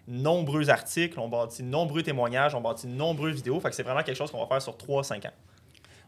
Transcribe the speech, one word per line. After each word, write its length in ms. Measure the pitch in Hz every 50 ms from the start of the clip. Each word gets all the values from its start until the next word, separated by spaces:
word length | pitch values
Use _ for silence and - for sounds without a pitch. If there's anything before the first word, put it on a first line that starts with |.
| - -
nombreux 640 | 123 123 131 151 170 180 165 147 139 156 151 139
articles, 500 | 127 113 - - - 165 170 170 170 131
on 80 | 113 117
bâtit 360 | 117 117 117 113 - - 127
nombreux 400 | 123 131 156 170 160 143 165 160
témoignages, 500 | 160 143 127 120 120 120 131 139 147 147
on 80 | 120
bâtit 240 | 117 117 113 - -
nombreuses 520 | 123 123 131 147 165 165 143 147 160 156 131
vidéos. 220 | - 120 139 175
Fait 100 | - 139
que 60 | -
c'est 60 | -
vraiment 220 | 120 120 131 143 160
quelque 140 | - 120 -
chose 120 | 143 156
qu'on 120 | - 117
va 60 | 113 -
faire 140 | 131 135
sur 160 | 135 127 - -
trois, 260 | - 139 139 139 131
cinq 220 | - 113 104 -
ans. 80 | - - - - - - - - - - - - - - - -